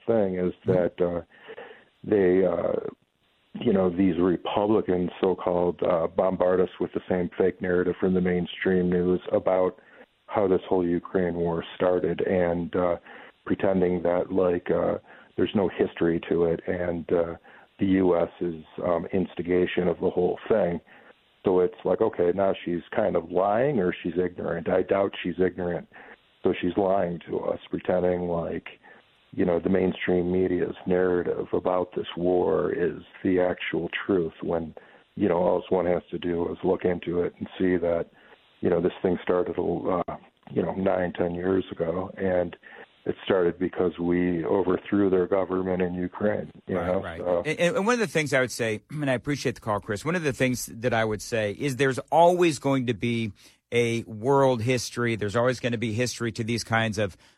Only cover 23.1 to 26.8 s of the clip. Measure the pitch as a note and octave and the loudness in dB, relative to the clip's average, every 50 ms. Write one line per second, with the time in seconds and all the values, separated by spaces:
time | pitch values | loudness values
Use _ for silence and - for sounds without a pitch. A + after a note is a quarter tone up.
23.1 | F2 E2+ E2 E2+ F2 F2+ G2 G2+ G#2 A2+ C3+ D3 D3+ G#2 F2+ F2+ E2+ - - F2+ | 0 -2 -2 -2 0 0 2 2 2 2 0 0 0 0 0 0 -2 -2 -6 -4
24.1 | D#2+ F2+ F2+ F2 - - E2+ D#2+ D#2+ D#2+ D#2+ F#2 F#2 F#2+ F2+ - G2 G2 G2+ G2 | -2 -2 -2 -2 -4 -6 -6 -6 -6 -4 -2 0 0 0 0 2 0 0 0 0
25.1 | - - - F#2 E2 F2+ F#2 F2+ F2 F#2 F2+ F2 E2+ D#2 - - - - - - | -2 -6 -8 -6 -2 0 0 0 -2 -2 -4 -4 -4 -6 -8 -12 -18 -20 -20 -20
26.1 | - - _ _ _ _ - F#2+ F2 - - F2+ F2 G#2 | -20 -20 _ _ _ _ -2 -2 0 0 -2 -2 0 2